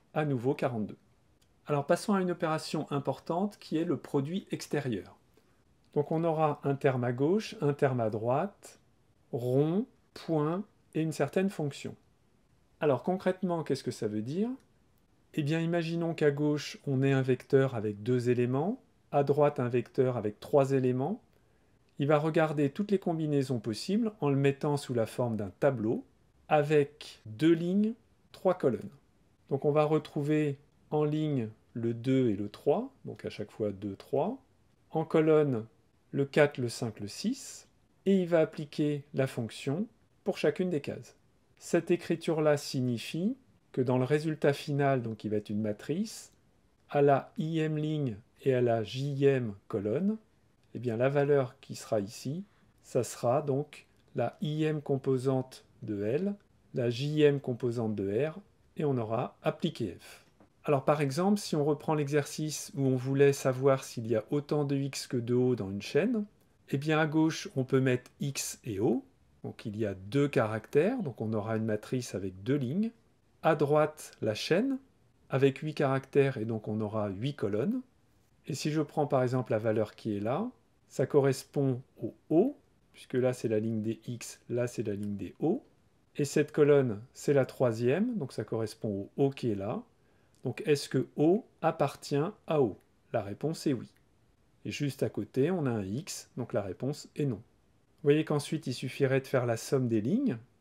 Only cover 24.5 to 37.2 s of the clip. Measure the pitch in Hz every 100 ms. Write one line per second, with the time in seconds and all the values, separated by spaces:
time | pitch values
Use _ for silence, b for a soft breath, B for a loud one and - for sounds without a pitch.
24.5 | 139 151 143 - 120 110 - 120 107 98
25.5 | - 143 120 107 233 - _ _ _ -
26.5 | 156 147 151 143 - - - 110 107 160
27.5 | 165 175 202 214 233 _ _ _ - 185
28.5 | 175 143 110 98 - _ _ _ _ -
29.5 | 135 151 147 151 156 - 156 143 151 151
30.5 | 139 _ _ - 151 151 156 156 135 110
31.5 | - _ 117 117 117 127 131 123 101 104
32.5 | - 143 175 269 _ - - - - 104
33.5 | - 104 95 104 95 - 131 175 269 _
34.5 | _ _ _ _ 160 160 165 156 156 147
35.5 | 113 113 _ _ _ _ 139 139 160 143
36.5 | 135 120 - 117 - 101 -